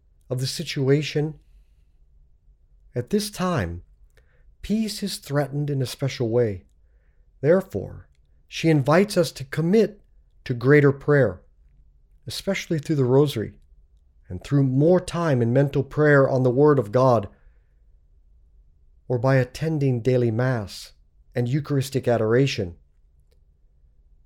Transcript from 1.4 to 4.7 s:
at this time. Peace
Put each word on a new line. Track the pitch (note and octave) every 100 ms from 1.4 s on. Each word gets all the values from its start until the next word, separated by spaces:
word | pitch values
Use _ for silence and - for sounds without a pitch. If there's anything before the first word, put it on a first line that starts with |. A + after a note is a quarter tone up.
| _ - _ _ _ _ _ _ _ _ _ _ _ _ _
at | - -
this | G#3 G#3
time. | - F3+ E3 E2+ E2+ - _ - _ _ _ _ _
Peace | -